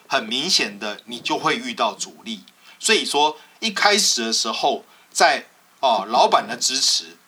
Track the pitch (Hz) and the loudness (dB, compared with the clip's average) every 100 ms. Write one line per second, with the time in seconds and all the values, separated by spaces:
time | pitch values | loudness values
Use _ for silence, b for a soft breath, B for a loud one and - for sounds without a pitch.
0 | B 135 110 123 165 - 117 101 107 101 | B -4 -2 -4 0 0 0 -6 -10 -10
1 | - 120 - 151 151 - 127 113 117 101 | -12 -10 -4 -2 0 -2 -4 -2 -2 -2
2 | - - 113 107 - B B B - 214 | -8 -12 -12 -12 -14 B B B 0 2
3 | - 143 151 156 B B 220 190 208 202 | 2 2 2 0 B B -6 0 2 4
4 | - - 113 110 117 110 151 120 - b | 2 0 0 -2 -2 -2 -2 -2 -6 b
5 | b - 175 135 - _ _ _ 135 110 | b 2 2 2 -4 _ _ _ 2 2
6 | 98 123 202 147 107 123 - 131 - - | 2 4 6 4 0 -4 -4 0 0 0
7 | - - | -4 -14